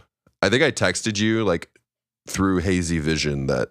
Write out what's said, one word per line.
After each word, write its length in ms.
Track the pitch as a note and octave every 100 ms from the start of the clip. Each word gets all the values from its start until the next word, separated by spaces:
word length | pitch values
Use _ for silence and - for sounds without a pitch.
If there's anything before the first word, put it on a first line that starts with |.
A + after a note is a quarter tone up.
| - _ _ -
I 60 | G2
think 140 | B2
I 80 | D3+
texted 480 | - F#2 F2 A2 G2+
you, 260 | A2 A2+
like, 260 | G#2 E2+ - _ _ _ _ _ -
through 320 | - F#2+ F#2
hazy 400 | F#2+ F#2 E2 E2
vision 480 | D2+ D#2 D2 C#2+ C2+
that 240 | B1+ -